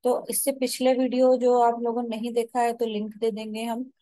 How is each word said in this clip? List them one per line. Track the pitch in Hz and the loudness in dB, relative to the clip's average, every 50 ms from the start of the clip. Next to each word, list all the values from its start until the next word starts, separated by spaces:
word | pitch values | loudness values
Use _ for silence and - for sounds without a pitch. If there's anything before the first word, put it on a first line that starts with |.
तो | _ 247 247 - - | _ 0 0 0 -2
इससे | - 240 - - 277 | -6 -6 -4 -2 -2
पिछले | 269 269 254 240 - - 254 254 262 | -2 -2 -4 -4 -2 0 2 2 2
video | 254 262 254 233 254 262 254 254 | 2 2 0 2 4 4 4 4
जो | 247 240 247 247 247 | 4 4 4 4 6
आप | 233 233 233 233 | 6 4 2 0
लोगों | 233 233 233 240 | -2 -4 -2 -4
ने | 240 233 | -4 -6
नहीं | 220 214 226 240 | -6 -6 -6 -4
देखा | 233 240 226 226 _ 247 | -2 -2 -4 -2 _ 0
है | 240 233 | 0 0
तो | 233 233 240 | 0 -2 -4
link | 226 220 208 214 214 214 | -4 -2 -4 -6 -6 -6
दे | 214 233 226 | -4 -4 -4
देंगे | 208 214 220 220 214 220 | -2 -4 -10 -8 -8 -6
हम, | 226 233 226 233 254 262 _ _ | -6 -6 -6 -6 -8 -10 _ _